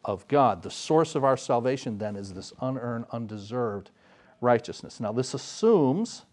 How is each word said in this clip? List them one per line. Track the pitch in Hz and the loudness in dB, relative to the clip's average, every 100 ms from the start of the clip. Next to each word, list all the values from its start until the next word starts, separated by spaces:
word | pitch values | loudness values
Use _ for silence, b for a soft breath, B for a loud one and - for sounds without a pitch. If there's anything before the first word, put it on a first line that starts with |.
of | - 98 - | -4 -6 0
God. | 143 127 92 | 4 4 2
The | 82 | -6
source | - - 160 160 | -12 2 2 2
of | 151 | 2
our | 135 131 | 2 2
salvation | - 123 123 135 127 104 | 2 2 2 -2 -6 -6
then | 107 101 | -6 -6
is | 98 | -10
this | 92 - - | -12 -14 -8
unearned, | 131 131 120 117 117 | -6 -4 -6 -6 -8
undeserved | 117 110 107 101 123 120 101 92 b b b b b | -8 -8 -10 -8 -4 -2 -4 -10 b b b b b
righteousness. | 120 117 - - - - | 4 4 2 -12 -14 -8
Now, | 107 | -4
this | 113 131 | -2 -2
assumes | 120 - - 226 208 135 160 233 - _ | -6 -8 2 6 6 6 2 -2 -8 _